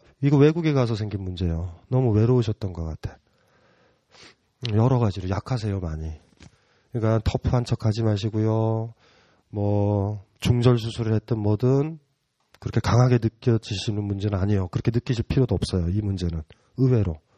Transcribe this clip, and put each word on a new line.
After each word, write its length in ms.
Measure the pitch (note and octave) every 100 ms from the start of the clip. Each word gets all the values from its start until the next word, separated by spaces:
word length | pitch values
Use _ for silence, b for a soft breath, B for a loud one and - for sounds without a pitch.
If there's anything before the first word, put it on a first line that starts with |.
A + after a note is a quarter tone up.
| b b
이거 160 | C#3+ D3
외국에 360 | D3 D#3+ D#3+
가서 220 | C#3 A#2 G#2+
생긴 260 | G#2+ G2
문제예요. 560 | F#2+ F2+ F2+ E2 F2+ F2 -
너무 220 | B2+ B2+
외로우셨던 640 | G#2 A#2 B2+ A2+ G#2 G2
것 120 | E2+
같아. 340 | D#2+ D#2 - - _ b b b b b b b b b b b _ _ A#2
여러 240 | G#2 B2 B2+
가지로 300 | A2 F#2+ F#2
약하세요, 500 | G2 - B2+ G#2 G2
많이. 320 | F2 D#2 D#2+ D#2 _ _ b b b b b
그러니까 280 | A#2 A2 A2
터프한 400 | - - - B2
척 200 | A#2+ A#2 A2+
하지 160 | G#2+
마시고요. 920 | A2+ G#2 G#2+ G#2+ A2 A2 A2 A2 A2+ - b b b b b
뭐 760 | G#2 G2+ G#2 G2+ G#2 G2 G#2 - _
중절 380 | - A#2+ B2 A#2+
수술을 360 | A2 A#2 A2
했든 240 | A2 - A2
뭐든 600 | G#2 G#2+ B2+ C3+ D#3 D#3+ _ _ _ _ _ _
그렇게 220 | - A#2
강하게 380 | - A2 B2+ B2
느껴지시는 800 | A2+ - - A2+ - G2 - G#2
문제는 360 | G2+ G2 G#2 G2+
아니에요. 300 | G2+ G2+ F#2
그렇게 220 | - -
느끼실 340 | A2+ - A2+ -
필요도 260 | - B2+
없어요. 340 | F2 - F#2+ E2+
이 100 | G2+
문제는 420 | G#2 G2 F2 E2 D#2 b b b
의외로 380 | B2+ B2 F#2 D#2 _